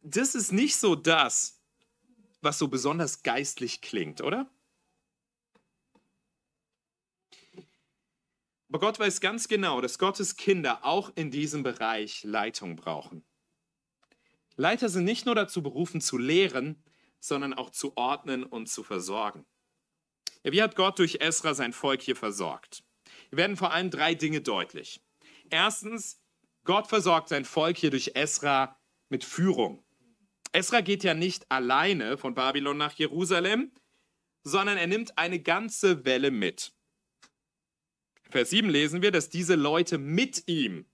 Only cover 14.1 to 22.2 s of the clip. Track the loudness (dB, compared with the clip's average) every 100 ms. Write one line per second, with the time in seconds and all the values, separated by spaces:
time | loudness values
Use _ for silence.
14.1 | _ _ _ _ 0 0 2 0 2 0
15.1 | 0 2 2 0 -4 -4 -4 -4 -2 -2
16.1 | -2 2 4 4 0 -6 -10 _ _ _
17.1 | _ -6 -4 -4 -6 -8 -8 -6 -2 -2
18.1 | -2 -4 -6 -6 -10 -8 -10 -6 -6 -4
19.1 | -4 -4 -6 -20 _ _ _ _ _ _
20.1 | _ -12 -6 0 2 2 2 2 4 0
21.1 | 2 0 0 0 -2 -4 -2 -2 0 -2
22.1 | -2